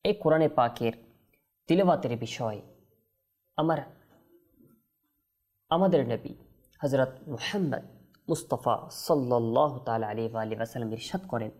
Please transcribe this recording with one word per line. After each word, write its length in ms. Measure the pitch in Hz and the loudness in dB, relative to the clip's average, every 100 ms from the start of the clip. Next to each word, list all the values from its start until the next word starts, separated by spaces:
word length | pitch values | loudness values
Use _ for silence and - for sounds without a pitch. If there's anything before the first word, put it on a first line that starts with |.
এই 100 | 196 | -2
কোরআনে 360 | 208 160 160 151 | 0 2 4 4
পাকের 420 | - 120 - 117 - - _ _ _ _ _ - | 4 0 0 -4 -4 -18 _ _ _ _ _ 0
তিলাওয়াতের 500 | 170 185 175 160 120 | 4 4 4 0 -4
বিষয় 440 | 113 - 117 104 - _ _ _ _ _ _ _ _ - | -6 -6 -6 -6 -14 _ _ _ _ _ _ _ _ -2
আমার, 200 | 160 156 - - _ _ _ _ _ _ - _ _ _ _ _ _ _ _ _ _ | 0 0 -4 -20 _ _ _ _ _ _ -20 _ _ _ _ _ _ _ _ _ _
আমাদের 380 | 165 190 165 120 | 2 4 4 2
নবী 260 | 113 - - - _ _ _ | -4 -6 -16 -20 _ _ _
হযরত 260 | 143 135 131 - - | 0 2 2 -2 -12
মুহাম্মদ 540 | 120 - 208 165 120 - - _ _ - | -8 -4 -2 -2 -4 -8 -20 _ _ -4
মুস্তাফা 580 | 160 - 123 127 110 - | -4 -2 -2 0 0 -4
সাল্লাল্লাহু 880 | - - 156 123 120 113 120 147 127 | -12 0 0 4 2 2 2 2 0
তাআলা 280 | - 113 107 | -4 -4 -4
আলাইহি 240 | 107 113 | -4 -4
ওয়া 100 | 113 | -4
আলিহি 140 | 110 110 | -6 -6
ওয়াসাল্লাম 380 | 113 123 113 | -6 -6 -6
ইরশাদ 280 | 110 - 185 190 | -6 -8 -10 -6
করেন 240 | 117 110 | -6 -6